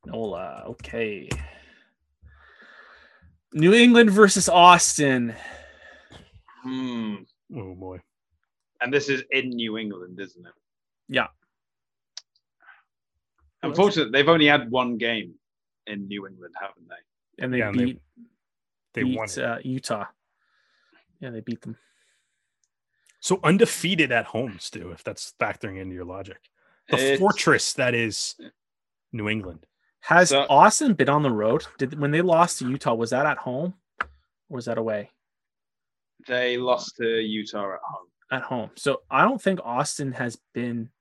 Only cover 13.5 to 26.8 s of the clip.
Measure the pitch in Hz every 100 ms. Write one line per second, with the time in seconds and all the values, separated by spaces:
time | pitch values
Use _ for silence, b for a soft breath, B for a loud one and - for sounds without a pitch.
13.5 | _ 139 156 202 185 123 131 143 165 147
14.5 | 147 117 127 123 117 117 113 90 - _
15.5 | _ _ _ - 101 98 101 98 92 87
16.5 | 82 98 92 85 87 _ _ _ - 127
17.5 | 127 107 110 123 - _ _ - _ _
18.5 | _ _ _ _ - 127 120 110 131 123
19.5 | 117 131 131 - 107 101 _ _ _ _
20.5 | _ _ _ _ _ _ _ 131 113 104
21.5 | 113 - 113 _ _ _ _ _ _ _
22.5 | _ _ _ _ _ _ _ - 185 151
23.5 | 196 233 - 170 185 139 120 110 110 127
24.5 | 92 - - 87 85 - 98 - _ 110
25.5 | 101 110 95 95 90 87 92 95 - _
26.5 | _ _ _